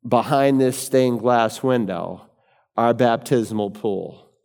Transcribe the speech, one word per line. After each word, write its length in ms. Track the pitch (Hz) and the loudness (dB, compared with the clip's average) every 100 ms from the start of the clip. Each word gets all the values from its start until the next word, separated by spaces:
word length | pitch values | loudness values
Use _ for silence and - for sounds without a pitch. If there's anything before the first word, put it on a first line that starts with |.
| 120 | 0
behind 540 | 120 117 143 139 135 | 0 2 2 4 4
this 180 | 131 127 | 2 0
stained 400 | - 131 127 120 | 0 2 2 0
glass 440 | 117 120 110 - | 0 2 0 -2
window, 680 | 131 123 98 87 85 90 - _ _ _ _ - | -2 0 -2 -6 -8 -12 -18 _ _ _ _ 0
our 180 | 117 | 0
baptismal 760 | 117 123 117 - 127 107 107 101 | 4 2 2 0 -2 0 -4 -4
pool. 600 | 104 113 95 82 85 _ _ | -4 -6 -4 -8 -16 _ _